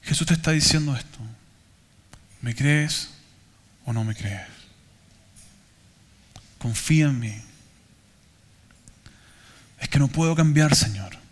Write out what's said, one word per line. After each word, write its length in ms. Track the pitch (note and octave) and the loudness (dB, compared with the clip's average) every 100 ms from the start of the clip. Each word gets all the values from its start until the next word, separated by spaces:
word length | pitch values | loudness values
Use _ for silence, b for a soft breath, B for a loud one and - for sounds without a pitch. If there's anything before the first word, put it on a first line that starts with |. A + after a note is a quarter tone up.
Jesús 240 | - D3 E3 | -2 -2 2
te 80 | |
está 160 | D#3+ D#3+ | 0 2
diciendo 460 | D#3 C#3+ D#3 D3+ B2+ | 2 2 2 0 -4
esto. 220 | - - A2+ - _ _ _ _ _ _ _ - - - | -8 -14 -16 -16 _ _ _ _ _ _ _ -20 -20 -12
¿Me 120 | A#2+ | -8
crees 560 | A2+ C#3+ D3+ D3+ - - - - _ _ _ _ _ | -2 2 2 0 -4 -8 -16 -20 _ _ _ _ _
o 80 | - | -6
no 100 | A2+ | -4
me 120 | A2 | -4
crees? 320 | A2 G#2 G2 - - - - _ _ _ _ _ - - - _ _ _ _ _ _ _ - - - | -6 -8 -10 -14 -20 -20 -20 _ _ _ _ _ -20 -20 -20 _ _ _ _ _ _ _ -20 -20 -10
Confía 480 | A#2+ A2 - D#3 D3+ | -6 -6 2 4 4
en 140 | B2+ | 0
mí. 140 | A#2 G#2 - - - _ _ _ _ _ _ _ _ _ _ - - _ B B B B B B B B | -6 -10 -18 -20 -20 _ _ _ _ _ _ _ _ _ _ -20 -20 _ B B B B B B B B
Es 100 | - | -2
que 80 | C#3+ | 2
no 100 | C#3 | 2
puedo 260 | D#3 E3 | 2 0
cambiar, 400 | E3 D#3+ D3 D3+ | 4 4 4 4
Señor. 400 | C#3+ - G2+ F#2+ - - | 4 0 -4 -10 -16 -20